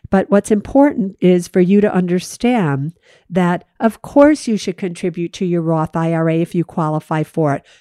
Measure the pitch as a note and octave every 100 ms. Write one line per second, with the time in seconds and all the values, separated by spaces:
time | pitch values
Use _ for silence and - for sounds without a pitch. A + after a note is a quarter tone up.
0 | - F#3+ - G3+ - G#3 - C4+ C#4+ -
1 | F#3+ - F3+ F3+ F3 F#3+ F3 G3+ G#3 F3+
2 | F3+ F3+ - - A#3+ B3 D#3 C3+ D3 -
3 | _ _ _ F#3 F3 F3 - - A3+ -
4 | - C#4+ D4 D4 - G#3 - F3 F#3 E3+
5 | F#3 F3 E3+ - F#3 E3+ D#3+ D#3+ D#3 E3
6 | E3 E3 E3 E3 E3+ F3 D#3+ - D#3 D3+
7 | - D#3+ D3+ E3+ D3+ C#3 - _